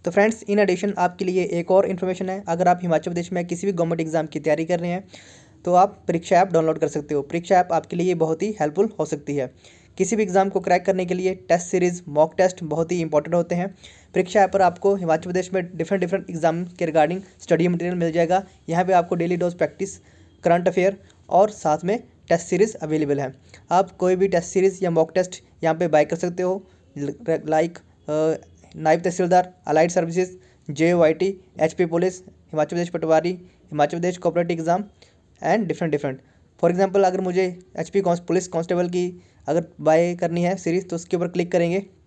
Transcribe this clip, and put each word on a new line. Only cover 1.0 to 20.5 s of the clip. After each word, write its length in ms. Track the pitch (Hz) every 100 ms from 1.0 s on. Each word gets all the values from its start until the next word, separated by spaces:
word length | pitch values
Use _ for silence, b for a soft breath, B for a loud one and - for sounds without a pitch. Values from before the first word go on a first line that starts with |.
| 180 180 185
लिए 180 | 185
एक 280 | 175 170 170
और 140 | 190 185
इन्फॉर्मेशन 440 | 185 185 180 185
है। 140 | 190 202
अगर 200 | 170 180
आप 120 | 180
हिमाचल 300 | 180 156 175
प्रदेश 220 | 175 170
में 140 | 180 175
किसी 200 | 170 196
भी 60 |
गवर्नमेंट 280 | 175 165 165
एग्जाम 240 | 160 160 156
की 140 | 151
तैयारी 260 | 151 151 165
कर 140 | 175
रहे 120 | 175
हैं 160 | 175 - B B B B B 175
तो 80 |
आप 300 | 180 196 - -
परीक्षा 280 | 170 - 175
ऐप 160 | 190
डाउनलोड 280 | 165 160 156
कर 80 | 156
सकते 280 | 151 147 147
हो। 60 |
परीक्षा 340 | 139 170 170 185
ऐप 140 | 180
आपके 240 | 165 - 175
लिए 180 | 180
बहुत 300 | 170 160 160
ही 120 | 208 208
हेल्पफुल 280 | 151 156 220 -
हो 60 | 151
सकती 300 | 151 - 143
है। 180 | 123 _ b b b -
किसी 180 | 185 220
भी 80 |
एग्जाम 260 | 208 190 196
को 100 | 196
क्रैक 260 | 180 175 175
करने 200 | 185 180
के 80 |
लिए 200 | 180 185
टेस्ट 340 | 190 - 170 -
सीरीज, 360 | 185 180 175 -
मॉक 240 | 147 160 -
टेस्ट 200 | 185 -
बहुत 280 | 160 151 165
ही 100 | 180
इंपॉर्टेंट 340 | 160 151 156 175
होते 200 | 170 175
हैं। 120 | 190 B B B B
परीक्षा 280 | - 180 220
ऐप 100 | 185
पर 80 | 196
आपको 340 | 180 175 196 196
हिमाचल 280 | 170 160
प्रदेश 260 | 180 180 180
में 240 | 185 175 160
डिफरेंट, 240 | 165 196
डिफरेंट 280 | 180 185 -
एग्जाम 340 | 170 165 165
के 280 | 175 - 165
regarding 520 | 160 151 180 - _
स्टडी 240 | - 165 175
मटेरियल 280 | 175 175 180
मिल 160 | 170
जाएगा। 320 | 165 165 185 - b -
यहाँ 160 | 165 185
पे 80 |
आपको 220 | 180 170 175
डेली 220 | 170 180
डोज 160 | 175
प्रैक्टिस, 440 | 175 - - 196 - b b b b
करंट 240 | 175